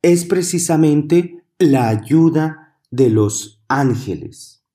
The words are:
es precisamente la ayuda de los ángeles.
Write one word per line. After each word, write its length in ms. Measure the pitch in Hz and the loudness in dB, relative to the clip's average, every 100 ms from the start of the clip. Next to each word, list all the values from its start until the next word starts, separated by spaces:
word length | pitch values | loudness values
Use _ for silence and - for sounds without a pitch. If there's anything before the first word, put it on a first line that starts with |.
es 220 | 170 175 | 2 0
precisamente 1200 | 170 185 175 175 - 160 156 147 151 170 175 - _ _ | 0 -4 -2 -4 -2 2 2 2 2 0 0 -10 _ _
la 300 | 170 135 117 | 2 2 0
ayuda 880 | 110 - 156 165 156 156 156 _ _ _ | -2 0 2 2 2 -4 -8 _ _ _
de 180 | 123 131 | 0 2
los 500 | 110 104 - - _ _ | 2 0 -4 -12 _ _
ángeles. 960 | 135 135 110 - 85 - - - _ _ | -2 -2 -2 -6 -10 -12 -20 -20 _ _